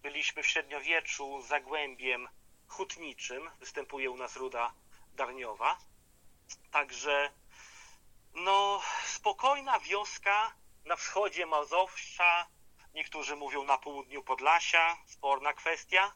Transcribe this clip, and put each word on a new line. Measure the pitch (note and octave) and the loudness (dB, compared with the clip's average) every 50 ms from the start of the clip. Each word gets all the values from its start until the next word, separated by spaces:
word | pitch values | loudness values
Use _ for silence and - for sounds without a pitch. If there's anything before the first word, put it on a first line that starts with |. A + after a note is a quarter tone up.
Byliśmy | - C#3+ D3 D3+ D3+ - - D#3 - | -10 -8 -6 -4 -4 -4 -4 0 -2
w | |
średniowieczu | - - E3 D3+ C#3 C#3+ C#3+ C3+ D#3 E3 E3 - - - - C#3+ C#3 C#3 C#3 | 0 0 0 -2 -2 -8 -8 -2 0 0 0 0 -2 -8 -6 -6 -8 -8 -10
zagłębiem | B2+ - D3 C#3+ C3+ B2+ D3 D#3 D3 C3+ B2+ B2 B2+ C3 B2 A#2+ B2 B2 - - - - - - - | -4 0 -2 -2 0 -2 -4 -4 -4 -6 -8 -6 -4 -2 -2 -2 -4 -10 -14 -20 -20 -20 -20 -20 -20
hutniczym. | _ - - F#3+ - - E3+ E3 D3 B2+ - - - B2+ C3+ D#3 E3 - - | _ -8 -8 -8 -8 -8 -12 -12 -14 -12 -12 -12 -10 -10 -10 -10 -12 -16 -16
Występuje | B2+ - - D3 C#3 - - C#3 C3 C3 | -18 -12 -10 -10 -10 -8 -6 -4 -4 -4
u | B2 | -4
nas | B2+ B2+ A#2 - | -6 -10 -10 -8
ruda | C3 C3 B2 B2 A#2+ A#2+ A#2 - - _ - - - - - - | -8 -8 -6 -4 -2 -4 -4 -4 -10 _ -20 -20 -20 -20 -20 -6
darniowa. | - C3+ A#2+ B2+ C3 B2 A2+ G#2+ - A2+ C#3+ F3 - - - - - _ _ - _ _ - - - _ _ - - - - | -6 -4 -4 -4 -8 -8 -10 -6 0 0 0 0 0 -6 -20 -20 -20 _ _ -20 _ _ -20 -20 -20 _ _ -20 -20 -18 -2
Także, | - D3 C#3+ - - - - D3 C#3+ C#3+ C#3+ C#3+ - _ - - - - - - - - - - - - _ - - - - - - | 0 0 0 0 -6 -6 0 2 2 4 2 0 -2 _ -20 -20 -20 -20 -20 -20 -20 -20 -20 -20 -20 -20 _ -20 -20 -20 -20 -14 -10
no, | D#3+ F3+ F#3+ G3 G3 G3+ G3+ G3+ G3 - - - - - | -4 2 4 6 6 6 4 2 0 -2 -4 -4 -4 -4
spokojna | - - - - G#3 G3+ - - C4+ C#4+ C#4+ C4+ C4+ A3 G3+ | -6 -8 -2 -2 -2 0 4 4 4 4 4 2 2 2 2
wioska | - - F#3+ G3+ G#3 G3 - - - G3+ G3+ G#3 A3 A3 - - - - - - - | 2 0 -2 -2 -2 -4 -8 -4 0 2 4 4 2 0 -4 -10 -20 -20 -20 -20 -4
na | D3 E3+ | -4 -4
wschodzie | - - - - F#3+ - F#3 - F3 F3 | -4 -2 -2 0 2 0 2 0 -2 -2
Mazowsza, | D#3+ D#3+ D3+ D3 D3 D#3 F3 F#3+ F#3 - - - - - - F3 F3 E3+ F3 F3 - _ _ - - - - - - - | 2 2 0 2 2 4 2 2 2 0 -12 -12 -12 0 4 4 6 6 4 0 -4 _ _ -20 -20 -20 -20 -20 -14 -8
niektórzy | - - - - D#3 D3+ C#3+ D3 | -8 -8 -6 -6 -8 -6 -6 -6
mówią | D3 C#3+ C3+ C3 C#3+ C#3 | -6 -6 -4 -4 -4 2
na | C#3 C#3 | 2 2
południu | C3+ - D3 C#3+ C#3 C3+ C3 C3+ C#3+ C3 | 2 2 -6 -10 -10 -12 -10 -12 -12 -4
Podlasia, | - C3 B2 B2+ D3 E3 E3+ - - - E3 E3 E3 E3+ - - | -4 -4 2 4 4 4 4 4 4 4 4 4 4 2 -2 -10
sporna | - - - - C#3 C#3 C3 C#3 D3 C#3+ | -20 -16 -4 2 2 2 2 2 -2 -2
kwestia | - - E3 E3 D3+ - - F#3 F#3 F#3+ G3+ - | 0 -2 -2 -2 -2 -4 2 4 4 4 4 -2